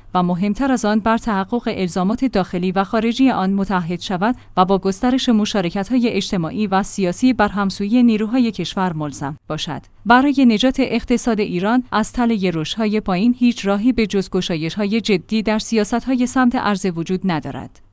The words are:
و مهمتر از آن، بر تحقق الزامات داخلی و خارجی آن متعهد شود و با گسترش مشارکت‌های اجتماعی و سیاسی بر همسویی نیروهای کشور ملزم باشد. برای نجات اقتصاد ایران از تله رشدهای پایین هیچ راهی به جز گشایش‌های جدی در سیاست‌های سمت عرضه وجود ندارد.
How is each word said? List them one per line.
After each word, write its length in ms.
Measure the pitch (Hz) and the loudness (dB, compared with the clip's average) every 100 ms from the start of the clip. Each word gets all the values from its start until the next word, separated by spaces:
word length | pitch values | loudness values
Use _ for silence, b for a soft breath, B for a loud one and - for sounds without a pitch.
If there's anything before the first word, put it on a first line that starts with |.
| b | b
و 100 | 180 | 0
مهمتر 480 | 180 175 208 202 277 | 0 0 -2 0 0
از 140 | 254 208 | 0 2
آن، 140 | 220 | 0
بر 180 | 226 226 | 2 0
تحقق 460 | 240 196 196 240 233 | 0 -2 -2 -4 -2
الزامات 580 | - 180 190 185 226 262 | -2 -2 0 -2 0 0
داخلی 460 | 196 175 180 185 | 0 -2 -2 -2
و 120 | 190 | 0
خارجی 480 | 190 226 233 240 269 | 0 0 0 2 2
آن 220 | 180 190 | 2 0
متعهد 480 | 196 196 185 165 180 | 0 0 -2 -2 -6
شود 340 | - 180 214 247 b - | -4 -2 -2 -2 b 0
و 80 | 185 | 2
با 120 | 196 | 2
گسترش 520 | 190 190 247 254 - | 0 -2 0 0 2
مشارکت‌های 800 | 214 208 208 175 202 190 247 233 | 2 2 0 -2 -2 -2 0 0
اجتماعی 580 | 196 - 190 160 208 208 | 0 -2 -2 -2 -2 0
و 160 | 190 | 0
سیاسی 500 | 190 - 180 175 254 | 0 -2 -2 2 2
بر 140 | 220 208 | 2 0
همسویی 560 | 196 196 - 202 247 | 0 -2 -2 0 4
نیروهای 480 | 240 214 214 262 233 | 4 4 0 0 0
کشور 420 | 196 165 202 185 | -2 -6 -2 -2
ملزم 440 | 156 147 - 139 151 - | -2 -6 -8 -8 -10 -10
باشد. 340 | 151 - 135 - - 202 | -8 -8 -10 -12 -6 4
برای 400 | 247 285 262 247 | 4 4 4 4
نجات 300 | 208 254 262 | 4 2 0
اقتصاد 600 | 254 233 - 240 247 214 | 0 -2 0 0 0 -2
ایران 440 | 208 175 196 254 247 | -2 -2 0 0 0
از 220 | 208 214 | -2 -2
تله 380 | 247 233 220 185 | 0 0 0 0
رشدهای 460 | 160 151 - 214 214 | -2 -4 -2 -2 -2
پایین 360 | 208 180 233 247 | 0 2 2 4
هیچ 260 | 240 233 196 | 2 0 -2
راهی 260 | 202 240 | 0 2
به 160 | 233 214 | 2 0
جز 220 | 196 190 | 0 0
گشایش‌های 720 | 185 180 165 165 208 208 226 | -2 -2 -4 -4 -4 -2 -2
جدی 400 | 208 185 - 220 | 0 0 0 -2
در 180 | 214 214 | 0 -2
سیاست‌های 680 | - 220 208 233 247 254 247 | 0 0 0 -2 0 0 0
سمت 280 | 269 247 247 | 2 2 2
عرضه 340 | 208 196 190 | 0 0 -2
وجود 320 | 165 165 185 | -4 -4 -2
ندارد. 560 | 190 156 139 131 - - - | -2 -2 -4 -10 -12 -18 -2